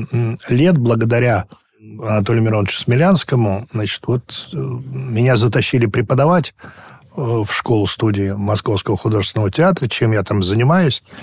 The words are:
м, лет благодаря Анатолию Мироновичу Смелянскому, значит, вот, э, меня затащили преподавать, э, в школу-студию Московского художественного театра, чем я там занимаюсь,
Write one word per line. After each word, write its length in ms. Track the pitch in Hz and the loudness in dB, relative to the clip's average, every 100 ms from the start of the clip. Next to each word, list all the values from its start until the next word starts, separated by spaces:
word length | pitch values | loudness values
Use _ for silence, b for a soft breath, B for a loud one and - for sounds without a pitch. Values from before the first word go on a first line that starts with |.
| 107 | -2
м, 260 | 120 117 120 - | -2 -2 -4 -2
лет 300 | 123 165 170 | 2 4 4
благодаря 680 | 120 113 117 120 123 104 95 b _ _ 107 110 | 2 2 2 2 2 0 -2 b _ _ -20 -10
Анатолию 400 | 110 107 101 117 | -2 0 0 0
Мироновичу 380 | 110 107 101 - | 2 0 -2 -2
Смелянскому, 880 | - 120 170 190 - 123 107 95 117 | 0 2 4 2 2 0 0 -2 -6
значит, 300 | 113 104 - - | -6 -6 -6 -4
вот, 440 | 123 - - - | -4 -4 -12 -10
э, 40 | 156 | -8
меня 800 | 131 123 131 131 131 113 123 120 | -8 -8 -10 -10 -6 0 2 4
затащили 500 | 113 107 113 123 117 | 2 2 0 0 0
преподавать, 680 | 120 113 131 147 180 - - B B B B - - | 0 0 2 4 2 0 -8 B B B B -16 -8
э, 40 | |
в 280 | 123 117 104 | -2 -2 -2
школу-студию 840 | - - 113 98 - 110 101 98 101 | -4 0 0 0 0 0 0 -2 -2
Московского 580 | 101 107 - 101 - 101 | -2 -2 0 -2 -2 -2
художественного 540 | 113 107 95 - 104 | 0 0 -2 -2 -2
театра, 380 | 92 170 175 120 | 2 2 2 -2
чем 240 | - 117 | 0 0
я 100 | 107 | 0
там 200 | 95 107 | 0 -2
занимаюсь, 600 | 90 107 127 175 165 - B B | 0 2 4 4 2 0 B B